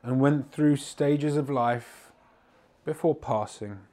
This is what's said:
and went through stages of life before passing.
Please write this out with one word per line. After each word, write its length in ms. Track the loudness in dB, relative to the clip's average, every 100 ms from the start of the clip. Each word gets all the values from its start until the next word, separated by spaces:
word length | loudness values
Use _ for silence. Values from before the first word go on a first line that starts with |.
and 180 | -2 2
went 320 | 2 2 -2
through 240 | 2 2 2
stages 600 | -2 0 2 2 0 -2
of 120 | -2
life 640 | 0 0 -2 -6 -20 -20 _ _ _ _ _ _ _
before 300 | -10 -2 -2
passing. 640 | -2 -2 -2 -2 -8 -12 -12 -18